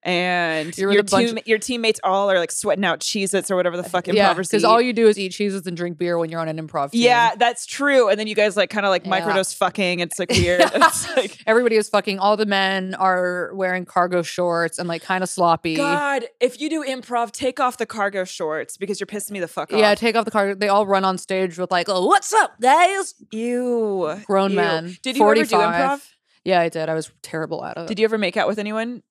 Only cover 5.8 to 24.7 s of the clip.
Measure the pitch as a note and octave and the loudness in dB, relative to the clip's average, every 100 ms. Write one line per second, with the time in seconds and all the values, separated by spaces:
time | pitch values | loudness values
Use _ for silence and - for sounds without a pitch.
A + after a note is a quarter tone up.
5.8 | F3 D#3+ F3 E3+ E3 E3 D#3+ D#3+ D#3 D#3 | -6 -4 -2 -2 -2 -4 -6 -6 -6 -4
6.8 | C#3+ A#3 A#3+ A#3+ A#3 G#3 A#3+ A#3 - - | -2 2 4 4 2 2 0 0 -10 -2
7.8 | C#4 C4+ A3+ G3+ G#3+ G#3 G#3 G3 F#3 G#3+ | 2 4 4 2 0 2 2 2 -2 0
8.8 | G3+ F3+ F#3+ F#3+ F#3 G3 F#3+ - F#3 - | 0 0 0 -2 0 0 -2 0 -2 0
9.8 | F#3 F3 E3+ - F3 A#3+ F3 F3 D#4+ - | -2 -2 -4 -6 -2 0 2 4 2 4
10.8 | D#4+ - - - G#3 - - A3 B3 A3 | 2 2 -2 -2 -2 -6 2 2 4 2
11.8 | G#3 G#3 G3 G3 G3 G#3 G#3+ G3 F#3+ G3 | 2 0 0 0 0 2 0 0 0 0
12.8 | F#3 F#3+ F#3+ F#3 F3+ F3+ E3 G3 F#3 F#3 | -4 -2 0 2 0 -2 -6 -4 -2 -2
13.8 | F3 - F3 F3+ E3 - F3 E3+ E3+ - | -2 0 2 0 -2 -2 -2 0 -2 -4
14.8 | F3 E3+ - F#3 F#3 - E3+ E3 E3+ D#3+ | -6 -8 -4 -2 -2 0 2 2 0 -2
15.8 | C#4+ C#4+ C#4+ C#4 A#3 _ B3 B3 D4+ D#4+ | 0 0 0 -2 -4 _ -2 -2 -4 -4
16.8 | C#4 C4 - A#3+ A#3 - B3+ B3+ B3+ - | -4 -8 -4 -4 -4 -4 -6 -2 -2 -2
17.8 | A3 A3 G3+ G3 F#3 - D#3+ D#3 - - | -8 -4 -4 -2 -8 -6 -6 -4 -8 -10
18.8 | G3 G3+ F#3+ G#3 - G3+ E3+ - D3 G#3 | -8 -6 -8 -10 -10 -8 -8 -6 -4 2
19.8 | G#3+ G#3 A#3 A3 A3 A3 G3+ G3 G3+ G3+ | 4 4 2 0 0 0 0 0 2 2
20.8 | G3+ G3 F#3+ F#3 - F#3+ F#3+ E3 F3+ F3+ | 2 2 0 -2 -4 -2 -2 -4 -2 -2
21.8 | F3 F#3 F#3 G4 - A4 - _ B3 D4+ | 0 0 2 2 2 0 0 _ 4 6
22.8 | F4+ G4 F#4 - - A3 A#3+ B3 B3 A#3+ | 4 2 -6 -10 -14 -6 -4 -2 -2 0
23.8 | A3 G3 D#3+ F3+ - G3 G3 F#3+ E3+ | 0 -2 -2 -6 0 2 2 2 0